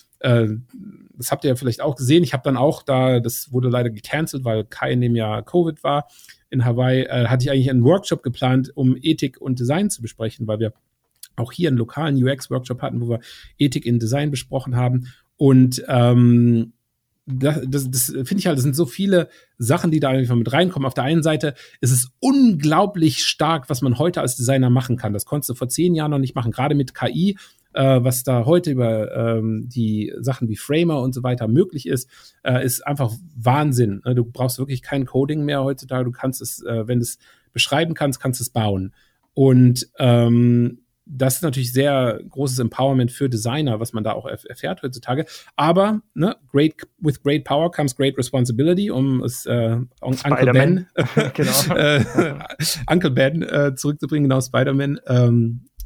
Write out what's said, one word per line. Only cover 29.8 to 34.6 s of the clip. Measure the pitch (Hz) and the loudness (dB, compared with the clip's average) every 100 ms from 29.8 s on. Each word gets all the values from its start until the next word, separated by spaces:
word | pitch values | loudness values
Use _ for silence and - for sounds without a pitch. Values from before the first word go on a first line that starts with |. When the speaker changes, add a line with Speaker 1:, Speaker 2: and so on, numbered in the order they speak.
| 110 107 107 - | -2 -2 -4 -6
Speaker 1:
Sachen | 120 123 117 | -6 -4 -4
wie | 104 | -6
Framer | - 156 170 151 | -2 0 0 0
und | 127 | -2
so | 127 | -4
weiter | 123 123 110 | -4 -2 2
möglich | 131 190 147 170 | 2 2 -2 -4
ist, | 131 - - - _ | -4 -6 -20 -20 _
äh, | - 127 | -2 0
ist | 135 - | 0 -4
einfach | - 143 120 113 - 123 | -4 -4 -4 -6 -16 -4
Wahnsinn, | 117 139 151 123 110 98 | 0 2 2 2 0 -2
ne? | 127 123 | -2 -2
Du | |
brauchst | 117 - 127 | -2 -2 -4
wirklich | 123 | -4